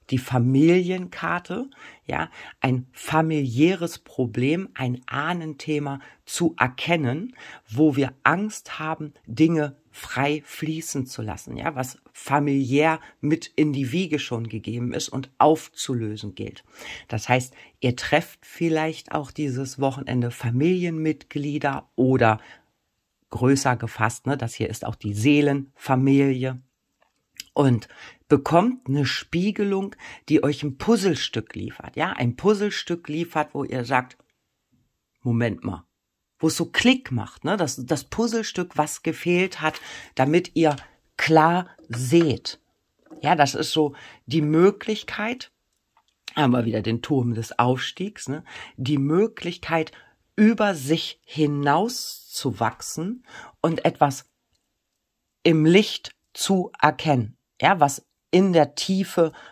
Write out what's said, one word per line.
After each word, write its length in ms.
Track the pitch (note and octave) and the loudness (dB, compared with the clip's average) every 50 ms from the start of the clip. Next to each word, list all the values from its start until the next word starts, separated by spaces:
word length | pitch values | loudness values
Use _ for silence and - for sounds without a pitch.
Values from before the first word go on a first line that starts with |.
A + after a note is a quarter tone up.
| _ - | _ -4
die 80 | C3+ B2 | -4 -4
Familienkarte, 1500 | - - B2+ B2 A#2 B2+ C3 C3+ D3+ E3 F3 F#3 F3+ F3 F#3 F#3 F3+ F3 - - - E3+ E3+ F3+ - - G#3+ G3 B3+ C#4 - - - - - - _ | -2 0 0 2 2 4 4 6 6 6 6 4 2 0 -4 -6 -8 -10 -10 -8 -6 -4 -4 -6 -6 -8 -8 -8 -8 -10 -12 -18 -20 -20 -20 -18 _
ja, 220 | - C3+ D3 E3 - - - - - - _ | -8 -6 -6 -6 -8 -10 -16 -20 -20 -8 _
ein 280 | - C3 B2+ B2+ B2+ - | -2 0 0 -2 -4 -8
familiäres 1120 | _ - - - D#3 D#3 D#3+ D#3+ D#3+ D3+ C#3 B2+ A2 B2 D3+ F3 F#3+ E3+ E3+ E3+ - - | _ -14 -6 -2 0 2 2 2 0 0 -2 -2 2 4 4 4 4 2 -4 -6 -8 -10
Problem, 680 | _ - - - C3 A#2 G#2+ B2 B2 C3+ D3 B2 - - - | _ -10 -6 -4 -4 -2 -2 0 0 0 0 -2 -4 -6 -8
ein 260 | - C3+ B2 B2 B2 - | -6 -4 -4 -6 -6 -8
Ahnenthema 960 | - - C3+ D3 D#3+ F3+ F3 E3 D#3 D3 - - - D3+ C#3+ D3 C#3+ C#3 C#3 - - - _ _ | -8 -6 -6 -4 -4 -4 -6 -6 -10 -12 -10 -6 -4 -4 -2 -4 -4 -6 -8 -12 -16 -20 _ _
zu 320 | - - - F3 - - - | -12 -4 -2 -2 -2 0 0
erkennen, 800 | A#2+ B2+ B2+ - - - E3+ E3+ D3 A#2+ B2+ D#3 G3 B3 - - - - - - _ - | -2 -2 -2 -4 -2 0 0 2 2 0 -2 -2 -6 -8 -12 -16 -20 -20 -20 -20 _ -6
wo 240 | G#2+ B2 D#3 D#3 C#3 | 0 2 4 4 4
wir 180 | C3+ C#3 - - _ - | 2 0 -2 -2 _ 2
Angst 560 | - D#3 F#3 G#3 G#3+ - - - - - - | 2 2 2 0 -4 -8 -10 -14 -14 -12 -8
haben, 340 | D#3 D#3 D#3+ - D3+ D3 C#3+ _ _ | -8 -6 -6 -6 -8 -12 -14 _ _
Dinge 500 | - A#2 A#2 D#3 E3 E3+ D#3+ D3 C#3+ C3+ - _ _ - | -8 2 4 4 4 4 2 0 -2 -4 -10 _ _ -20
frei 500 | - - - - C3 C3+ C#3+ D3+ D3+ D3 | -18 -14 -8 -4 -2 0 0 0 -2 -6
fließen 600 | - - - - D#3 D#3+ D#3+ D#3+ - - C#3+ B2 | -10 -12 -8 -6 -6 -6 -6 -8 -8 -6 -6 -6
zu 160 | B2+ - - A2+ | -6 -8 -10 -8
lassen, 340 | G#2+ - - - - - | -8 -10 -10 -12 -12 -10
ja, 200 | - - E3 D#3 | -8 -8 -6 -6
was 260 | B2+ B2+ B2+ - - _ _ _ | -6 -6 -8 -10 -16 _ _ _
familiär 840 | - - - C3+ D3 D3 D3 C#3 C#3 C3+ A#2 C3 C#3+ D3 D#3+ D#3+ D#3+ - - - _ | -16 -4 -2 0 0 2 0 0 0 0 0 2 2 2 2 0 -2 -6 -14 -12 _
mit 260 | - C#3+ D#3 E3 - - _ | -2 -2 -2 -2 -4 -4 _
in 180 | - D#3 D3+ C#3+ | 0 0 0 0
die 200 | C3+ C#3 A#2+ A#2+ | -2 -4 -2 -2
Wiege 260 | F3 F#3+ E3 D3+ C#3+ | -2 -2 -2 -2 -4
schon 300 | - - B2+ A2+ A2+ A2+ | -4 -4 -6 -6 -6 -8
gegeben 440 | A2 A2 G#2 - A2+ A#2+ A#2+ B2 - | -10 -10 -8 -8 -6 -6 -6 -6 -6
ist 160 | B2+ - - | -6 -8 -6
und 220 | - C3+ C3 - _ - | -8 -8 -10 -6 _ 4
aufzulösen 960 | - D3+ D#3+ D#3 - - _ - - - C3+ A#2+ A2+ G#2+ G#2+ G#2+ G#2 G#2 F#2+ | 4 6 4 4 0 -6 _ -10 -8 -4 -4 -4 -4 -4 -6 -8 -10 -10 -10
gilt. 300 | - G#2 - - - - _ _ - - - - - - | -10 -10 -12 -12 -16 -20 _ _ -20 -18 -16 -16 -18 -10
Das 220 | - - A2 - - | -8 -8 -6 -2 0
heißt, 260 | B2+ B2+ B2+ - - - - - _ _ | 0 0 -2 -4 -12 -20 -20 -20 _ _
ihr 160 | - B2+ B2 | -2 -2 -2
trefft 500 | B2 - - - D#3 E3+ - - - _ | -2 -2 0 0 0 0 -2 -10 -20 _
vielleicht 680 | - - - F3 E3 D#3+ D#3 D#3 D#3+ D#3+ - - - - | -20 -8 -4 -2 0 0 0 -2 -4 -6 -8 -10 -8 -8
auch 180 | D3+ C#3+ - | -6 -8 -8
dieses 480 | - - D3+ C#3 B2 B2+ C3+ C3 - - | -8 -6 -6 -4 -4 -4 -6 -8 -6 -4
Wochenende 540 | C#3 C3+ B2 C3 C3 - B2 B2 A#2+ A#2+ A#2+ | -4 -4 -4 -4 -6 -4 -2 -2 -2 -4 -4
Familienmitglieder 1600 | - - A#2+ A#2 B2+ C#3+ E3+ F#3 F#3 F3+ F3 E3 D#3+ D#3 D#3 D3 - - - - D3 C#3+ D3 C#3+ D3 C#3 C#3+ C3+ C#3 - _ _ | -6 -4 -2 0 2 2 2 2 2 0 -2 -4 -2 -2 -2 -4 -4 -8 -10 -8 -6 -6 -4 -4 -2 -2 -2 -4 -4 -8 _ _
oder 460 | - B2+ B2+ C3 C#3+ B2 A2+ A2 G#2+ - - - - _ _ _ _ _ _ _ _ _ _ _ _ _ _ | 0 2 4 4 6 6 4 4 2 -2 -10 -20 -20 _ _ _ _ _ _ _ _ _ _ _ _ _ _
größer 460 | - - B2+ B2+ C#3 C#3 - C3+ B2 | -4 0 2 2 2 2 2 0 -2
gefasst, 500 | A#2 - G#2+ - - A2 A2+ - - - | -2 -4 -8 -4 -2 -2 -2 -2 -4 -4
ne, 100 | C3 C#3 | -4 -4
das 180 | - - A#2 - | -2 -4 -6 -6
hier 140 | - A#2 - | -4 -6 -6
ist 160 | G#2+ - - | -6 -6 -8
auch 120 | A2+ A2 | -8 -8
die 180 | - - G#2 G#2 | -6 -6 -6 -4
Seelenfamilie 1500 | G#2 G#2+ C#3 D3 D3 C#3+ C#3+ C#3 C#3 C3+ - _ _ - - C3+ B2+ C3 C3+ C3+ C#3 C#3 C#3 C3 B2+ B2+ C3 C3 B2+ C3 _ _ _ _ _ _ _ _ _ _ _ _ _ _ - - _ _ | 0 4 4 4 4 4 2 0 -2 -4 -8 _ _ -4 0 2 2 4 4 6 6 4 4 2 0 -4 -6 -8 -10 -14 _ _ _ _ _ _ _ _ _ _ _ _ _ _ -20 -20 _ _
und 300 | - D3 C3+ A#2+ A2 - - - - - - - _ _ | 2 4 4 4 2 0 -6 -16 -20 -20 -20 -20 _ _
bekommt 640 | - D3 C3+ C#3 - D#3 E3+ F#3 A#3+ B3+ B3+ - - | 2 2 2 4 4 4 4 4 4 0 -2 -4 -2
eine 180 | C3+ D3 C#3 | -2 0 0
Spiegelung, 880 | B2 - - - - - E3+ F3+ G#3+ G3 - G#3 G3+ G3 F#3+ G3 G3 - - - - - - _ - | 0 -2 -6 -6 -4 -4 -2 -2 0 0 -2 -2 0 0 -2 -4 -6 -10 -14 -18 -20 -20 -14 _ 0
die 140 | D3 - - | 2 2 2
euch 220 | C#3+ D3 - - | 2 0 -2 -4
ein 120 | D3 C3 | -6 -6
Puzzlestück 800 | - - - A3+ G#3+ F#3 G3 D#3 A#2 - - - - G#2+ - - | -2 2 4 4 4 4 2 0 0 -2 -4 -4 -6 -6 -6 -8
liefert, 400 | F#2+ G2 - - - - - - | -10 -10 -10 -12 -14 -16 -12 -6
ja, 180 | - D3+ F#3 - | -4 -4 -4 -2
ein 220 | - B2 A#2+ - | -2 -2 -2 -2
Puzzlestück 760 | - - G3 G#3+ G3 G#3 G#3 F#3+ - - - F3 E3+ - - | 2 2 2 2 2 0 -2 -4 -6 -6 -6 -6 -6 -6 -6
liefert, 460 | D3+ D#3+ E3+ E3 - D#3 D3+ D3+ - | -6 -4 -4 -4 -2 -4 -4 -4 -4
wo 80 | D3 C#3 | -8 -6
ihr 220 | - - B2+ A#2+ | -6 -6 -6 -4
sagt, 320 | A#2 C#3 B2+ B2+ - - _ _ _ _ _ _ _ _ _ _ _ _ _ _ _ _ _ _ _ _ _ - | -2 -2 -2 -2 -4 -10 _ _ _ _ _ _ _ _ _ _ _ _ _ _ _ _ _ _ _ _ _ -4
„Moment 400 | B2 A#2 A#2 A#2+ A#2 G2 - - | -2 0 0 0 0 -2 -4 -6
mal“, 240 | - F#2+ E2+ - _ _ _ _ _ _ _ _ _ _ _ | -8 -8 -8 -12 _ _ _ _ _ _ _ _ _ _ _
wo 80 | - D#3+ | 0 0
es 80 | D#3 | 0
so 100 | - F3 | 0 -4
Klick 460 | E3 - - - A#3+ C4+ B3+ - - B2+ | -2 0 2 4 4 4 2 0 -4 -6
macht, 320 | A2+ G2+ - - - - | -6 -6 -8 -10 -6 -4
ne, 120 | D3 F#3+ | -2 -2
das, 300 | G#3 F3 C#3 - - B2+ | 0 -2 -2 -4 -6 -4
das 160 | - D#3+ C#3+ - | -4 -4 -4 -4
Puzzlestück, 720 | - - - A3+ A#3+ A3 A3+ G#3+ - - - F3+ F3 - | -4 -2 -2 0 0 0 -2 -4 -4 -6 -6 -6 -4 -2
was 280 | - D3 D3+ - - - | -2 -2 -2 -6 -6 -6
gefehlt 560 | E3+ D3+ - - F3 F3 F3 F#3 F#3+ - - | -6 -6 -2 -2 0 2 2 0 -2 -2 -2
hat, 200 | D3+ D#3 D#3 - - - - - - - _ | -2 -2 -2 -4 -8 -16 -18 -18 -18 -6 _
damit 400 | - C3 C3+ D3+ F3+ F3 - - | 0 2 4 4 2 2 0 0
ihr 180 | E3 E3 D#3 D3 B2+ - - _ _ _ _ _ | 2 2 2 2 0 -4 -14 _ _ _ _ _
klar 520 | - - D#3+ D#3+ D#3+ D3+ E3 E3+ F3+ F#3 - - - - - | -4 2 4 6 8 8 6 4 2 -2 -4 -10 -20 -14 -10
seht. 720 | A#2+ A#2+ B2+ B2 C#3+ E3+ E3+ D#3 A2+ - - - - - _ _ _ _ _ _ _ _ _ _ - - | -8 -6 0 4 4 4 4 4 2 -2 -6 -10 -14 -14 _ _ _ _ _ _ _ _ _ _ -14 -4
Ja, 160 | - C#3+ F3 | 0 2 4
das 180 | D#3 C#3+ B2+ - | 4 4 2 2
ist 160 | - - - | 0 -4 -2
so 240 | - D#3 D#3 D3 - - - - - - _ | 0 0 0 0 -2 -6 -16 -20 -20 -20 _
die 160 | - A#2+ D#3+ D3 | -4 -2 0 2
Möglichkeit, 1120 | D3+ D#3 D#3+ F3+ G3 G3 G3+ - - G#3+ G#3+ - - - - G#3 A3+ B3+ B3+ - - _ _ _ _ _ _ _ _ _ _ _ _ _ _ _ - - | 2 4 6 6 6 4 2 -2 -6 -6 -6 -8 -10 -8 -8 -6 -6 -8 -10 -12 -18 _ _ _ _ _ _ _ _ _ _ _ _ _ _ _ -8 -2
haben 180 | - D3+ C3 B2 | 2 2 4 4
wir 120 | B2 A#2 | 2 2
wieder 180 | A#2 A2+ A2 G2+ | 0 -2 -2 -2
den 200 | A2+ A2+ A#2+ - | -2 -4 -4 -2
Turm 320 | - D#3 C3+ A#2+ A#2+ A#2 | 0 0 0 0 0 -2
des 260 | A2 A2+ - - - | -4 -6 -4 -2 0
Aufstiegs, 680 | A#2+ B2 B2+ B2+ - - - - F3+ G#3 G#3+ - - - | 2 2 2 0 -2 -6 -8 -8 -8 -10 -10 -10 -10 -10
ne, 140 | C#3 D#3+ - - - - - - - | -8 -10 -10 -14 -18 -18 -18 -16 -12
die 220 | - C3 B2 D3+ C#3 | -8 -4 -2 0 2
Möglichkeit, 920 | C3+ C#3+ D#3 F3 G#3+ A3 A3 - - F3 F3 - - - E3+ E3 D#3+ - - - - _ _ _ _ _ _ | 2 2 4 4 2 2 0 -6 -8 -8 -8 -8 -4 -2 -2 -2 -2 -2 -8 -16 -20 _ _ _ _ _ _
über 400 | - G#3+ A3 A#3 G#3 G#3+ G3+ F#3+ | 4 6 6 6 4 2 0 0
sich 460 | D3+ B2+ C3+ D#3+ D#3+ - - - - _ | -2 -2 0 0 0 -2 -4 -12 -16 _
hinauszuwachsen 2000 | - - D3 D#3 D3 D3 C#3+ C#3+ C#3+ C#3+ E3 G#3+ A#3+ B3 - - - - - - - - - - C#3 G#2+ - A#2 A2+ - - - - - - D#3+ F#3+ A#3+ B3 - - - - - - - _ | -8 -2 0 2 2 2 2 2 2 2 2 2 0 -4 -6 -10 -10 -12 -16 -18 -14 -10 -6 -6 -6 -2 0 -2 -2 -2 -4 -10 -10 -8 -6 -6 -6 -8 -10 -14 -18 -20 -20 -20 -20 -6 _
und 240 | - E3 E3 - - | -2 -2 0 0 0
etwas 440 | F3 - - D3+ C#3+ C3+ - - _ _ _ _ _ _ _ _ _ _ _ _ _ _ _ _ _ _ _ _ _ _ _ - | -2 0 2 2 0 0 -2 -12 _ _ _ _ _ _ _ _ _ _ _ _ _ _ _ _ _ _ _ _ _ _ _ 2
im 200 | E3+ E3 D#3+ D3+ | 4 4 6 6
Licht 520 | D#3+ F3 F#3+ G#3 - - - - - - _ _ _ - | 6 6 6 6 4 -2 -10 -12 -14 -18 _ _ _ -10
zu 400 | - - - F#3+ F#3 F3 - - - - | -6 -2 0 2 2 0 -2 -2 0 2
erkennen, 540 | D3+ D3+ - - D#3+ C#3+ B2+ A2 G#2 - _ _ _ _ - | 2 2 2 2 2 2 2 2 -2 -6 _ _ _ _ 2
ja, 180 | - D3+ G3 F#3 | 2 4 4 6
was 260 | D3+ C#3+ - - - _ _ _ _ _ - | 4 2 2 -2 -12 _ _ _ _ _ 4
in 200 | F3+ F#3+ F#3+ F3+ | 4 4 6 6
der 220 | E3 D3 C#3 - | 4 4 4 0
Tiefe 580 | - - - F#3+ F#3+ G3 - - - E3+ D#3+ - - - - | -4 -4 -2 -2 -2 -2 -2 0 2 2 2 0 -4 -18 -20